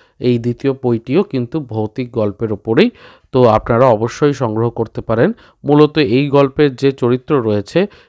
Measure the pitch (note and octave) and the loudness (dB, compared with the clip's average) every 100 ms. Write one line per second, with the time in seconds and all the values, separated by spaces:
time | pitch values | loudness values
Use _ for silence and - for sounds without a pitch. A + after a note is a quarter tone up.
0 | _ _ B2+ A#2+ A#2 A#2+ C#3 C3 B2 A#2 | _ _ -2 -2 -2 -4 -4 -4 -2 -2
1 | A#2+ C#3+ - C3 A#2+ D#3+ C3 A2 G#2+ - | -2 -2 -2 -4 -6 -8 -8 -6 -6 -6
2 | B2 A#2 G#2 G2 A2+ G#2 - A#2 A#3 - | -8 -4 -4 -4 -6 -6 -2 0 0 -2
3 | - - _ B2+ B2 G#2+ - A#2 C3 G#2+ | -18 -20 _ 2 4 4 2 2 4 2
4 | A#2 - D3 C3+ A#2 A2 A#2 - A2 - | -2 -2 -2 0 -4 -2 -4 -4 -8 -8
5 | - A2+ D#3+ A#3 - _ C3+ D3 D3+ D3 | -4 0 0 -2 -12 _ 0 4 4 2
6 | B2+ B2 C#3+ C#3 C#3 C3+ D3 B2+ C#3 C3+ | 0 0 2 2 2 2 0 0 -2 0
7 | B2 B2+ - D3 A2+ G#2 G2+ E3 G3+ - | 0 -2 -2 -2 0 -2 -2 -2 -2 -4